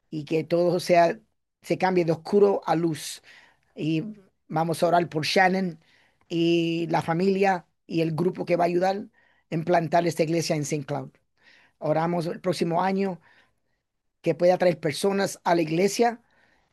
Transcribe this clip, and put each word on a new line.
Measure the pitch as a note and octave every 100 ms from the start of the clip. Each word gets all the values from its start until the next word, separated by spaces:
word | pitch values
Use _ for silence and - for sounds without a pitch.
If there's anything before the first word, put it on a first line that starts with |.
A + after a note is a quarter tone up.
| _
y | D#3
que | D3 D#3+
todo | D3+ E3+ F3 E3+
sea, | - F3 E3+ - _ _ _ _
se | - E3
cambie | F#3 F3+
de | E3
oscuro | D#3+ - G3+ G3+ F#3+ -
a | D#3+
luz. | E3+ C#3+ - - - - - _ _
Y | - D#3 D#3+ A2 G3 _ _ _
vamos | D#3 E3+ D#3+
a | F3
orar | F3 F3
por | D#3
Shannon | C#3+ G3 F#3 F#3+ F#3 E3 _ _ _ _ _
y | E3+ E3+ E3+ E3 E3 E3+
la | E3
familia | E3 E3 G3 F#3+ G3 F3 - _ -
y | D#3+
el | E3
grupo | D#3 F3 F3+
que | F3+ F3
va |
a | F3
ayudar | F3 F#3 G3 A3 _ _ _ _
en | E3
plantar | D#3+ E3+ D#3+ E3+ E3+
esta | D#3+
iglesia | D#3+ E3+ D3+
en | D#3+
Saint | C#3+ D#3 C3+
Cloud. | C#3+ C3 - _ _ _ _ _ _
Oramos | D3+ D3+ E3+ F3 E3
el | -
próximo | F#3 F3 E3+ E3
año | F#3 F#3+ G3 F3 _ _ _ _ _ _ _ _ _ _
que | E3
pueda | D#3 F3 F3+
traer | F3+ D#3+
personas | D#3+ C#3 G3+ G3 F#3+ -
a | F#3
la | F3
iglesia, | D#3 E3 G3+ G#3+ A#3 A#3 _ _ _ _ _